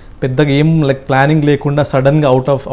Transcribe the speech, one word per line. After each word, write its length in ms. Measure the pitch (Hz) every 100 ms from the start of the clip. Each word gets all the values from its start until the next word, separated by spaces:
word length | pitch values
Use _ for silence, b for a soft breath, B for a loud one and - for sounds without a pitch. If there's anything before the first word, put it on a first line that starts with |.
| B B
పెద్దగా 260 | 135 127 147
ఏం, 340 | 139 156 160
like, 200 | 143 135 -
planning 360 | 131 143 156
లేకుండా 380 | 147 143 147 143
సడన్గా 500 | 139 135 135 151 143
out 140 | 131 131
of, 140 | 139 -